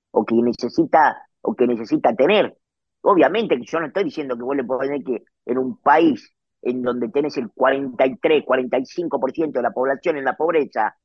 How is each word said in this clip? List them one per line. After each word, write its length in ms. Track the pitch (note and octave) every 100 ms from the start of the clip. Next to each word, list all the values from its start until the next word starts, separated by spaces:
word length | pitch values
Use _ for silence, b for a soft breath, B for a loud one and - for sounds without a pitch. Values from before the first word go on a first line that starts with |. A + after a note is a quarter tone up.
| _
o 140 | - A2+
que 100 | A#2
necesita, 880 | A#2+ A2 A#2+ - D#3+ D#3+ C#3 - - _
o 140 | - -
que 120 | B2
necesita 460 | A2+ A2+ D#3 B2+
tener. 440 | A2+ D3 G#3 B2+ - _ _ _ _
Obviamente 560 | E3+ F#3+ C#3 G#3 F#3+ C#3
que 80 |
yo 160 | - E3
no 60 | D#3
estoy 160 | F#3
diciendo 320 | F3 D#3 C#3 A#2+
que 80 |
vos 140 | A#2+ C#3
le 80 | A#2
podés 240 | B2+ C#3
tener 160 | C#3+ C3
que, 180 | A2+ _ _ -
en 120 | B2+
un 200 | C3 -
país 560 | C#3 D#3 E3 A#2+ - _ _ _
en 200 | - B2+
donde 260 | B2 B2 A#2+
tenés 300 | C#3+ D3 C#3+
el 120 | A2
cuarenta 540 | - B2+ C#3 C3+ B2 C3
y 120 | A2+
tres, 260 | D#3+ D3+ -
cuarenta 320 | C3 B2+ B2+
y 80 | B2+
cinco 360 | - E3+ C#3
por 100 | C3
ciento 280 | - D#3 B2+
de 40 |
la 80 | A#2+
población 460 | A#2+ C3 C3+ F3 D3+
en 80 | C3
la 100 | A#2
pobreza 640 | D#3+ E3 B2+ A#2+ G#2+ -